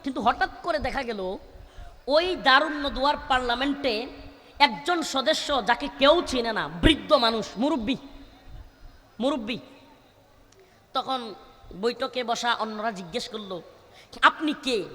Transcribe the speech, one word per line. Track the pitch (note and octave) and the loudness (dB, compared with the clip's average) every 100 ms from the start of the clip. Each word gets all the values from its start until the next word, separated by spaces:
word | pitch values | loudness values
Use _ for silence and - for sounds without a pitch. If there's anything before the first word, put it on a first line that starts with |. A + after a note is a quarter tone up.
কিন্তু | - C4 | -6 -2
হঠাৎ | A3 C4 F#4 - | 0 2 -2 -4
করে | E4+ D#4 | -4 -2
দেখা | C4 B3 | -2 -4
গেল | B3 G#3+ F#3 G3 - - - - - - - | -6 -6 -6 -8 -12 -20 -20 -18 -18 -16 2
ওই | D4 F4+ E4 | 2 2 0
দারুন | A3 C4 D#4 | 6 6 4
নদওয়ার | D4+ C#4+ A#3+ C4+ D4 - | -2 -4 0 0 0 0
পার্লামেন্টে | B3+ B3 A#3+ C4+ C#4 C4+ G#3+ B3+ - - - - - | 0 0 0 0 0 0 -2 -4 -12 -18 -20 -20 2
একজন | C#4 G#3 - F4 | 2 2 -2 -2
সদস্য | D4 C4+ B3+ D#4+ - C#4+ G3+ | 0 -2 0 0 0 -2 2
যাকে | A#3 C#4 - | 0 0 2
কেউ | C#4 E4 - | 6 6 4
চিনে | B3+ A#3 | -2 0
না, | G#3 D3+ | -2 -4
বৃদ্ধ | - D4+ C#4 - | 4 6 6 4
মানুষ, | C#4+ A#3 A3+ G3+ - | 4 6 2 -4 -2
মুরব্বী, | C4+ D#4 G#3+ B3+ - - - - - - - - - - - - | 0 0 0 -4 -6 -18 -20 -20 -18 -18 -18 -20 -20 -20 -20 -4
মুরব্বী। | A#3+ D4+ G#3+ A3 - - - - - _ _ _ _ - - _ _ | -2 -2 -4 -8 -8 -20 -20 -20 -20 _ _ _ _ -20 -20 _ _
তখন | C4+ A#3 C4 A#3 F3+ - - - E3+ | -6 -2 -4 -6 -14 -18 -20 -18 -4
বৈঠকে | A3 A#3 C4 B3+ | -4 -2 -4 -4
বসা | A#3 A3+ A#3+ | -2 -2 0
অন্যরা | A#3 A3 G#3+ G#3+ | -2 -2 -4 -6
জিজ্ঞেস | G3 F3+ F#3+ - | -6 -8 -8 -6
করলো, | G#3+ G3+ F3+ - - - - - - | -10 -10 -10 -12 -20 -20 -20 -20 2
"আপনি | D4 - D#4 C#4+ | 2 2 -4 -4
কে? | C4 A#3 D3+ | -2 -2 -2